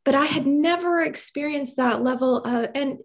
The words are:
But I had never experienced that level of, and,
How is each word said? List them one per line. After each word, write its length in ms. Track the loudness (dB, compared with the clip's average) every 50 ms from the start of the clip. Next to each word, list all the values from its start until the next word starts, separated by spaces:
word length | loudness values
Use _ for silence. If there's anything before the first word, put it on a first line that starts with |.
| 0
But 80 | 2 4
I 120 | 4 4
had 200 | 2 0 0 0
never 560 | 2 2 4 4 2 2 0 0 0 2 2
experienced 760 | 0 0 -4 -6 -10 -8 -6 -4 -4 -2 -2 -4 -4 -4 -2 0
that 260 | 0 0 2 0 0
level 340 | 0 0 0 2 2 2 0
of, 320 | 0 -2 -2 -2 -2 -2 -2
and, 240 | -4 -4 -4 -4 -6